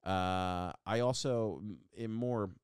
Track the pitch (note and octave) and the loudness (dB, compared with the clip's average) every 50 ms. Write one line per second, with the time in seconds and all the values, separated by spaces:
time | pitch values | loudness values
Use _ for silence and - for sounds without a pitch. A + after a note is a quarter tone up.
0 | _ - F#2+ F#2 F#2 F#2 F#2 F#2 F#2 F2+ F2+ F2 F2+ F2+ - - _ - G#2+ A#2 | _ 0 0 2 2 2 2 2 2 0 0 0 -2 -4 -6 -8 _ 0 2 2
1 | A#2+ B2 B2+ - - C#3 B2 A#2 A2+ A2 F2 C2+ F2 G#2+ G2 C2+ - F#2+ _ F2+ | 4 4 2 2 0 0 2 2 2 0 -2 -4 -6 -8 -10 -10 -14 -20 _ -8
2 | A2+ A2+ A2 A2+ A#2+ B2 B2 A#2 G#2 F#2+ F#2 - | -6 -4 -2 -2 0 0 0 0 0 -2 -4 -10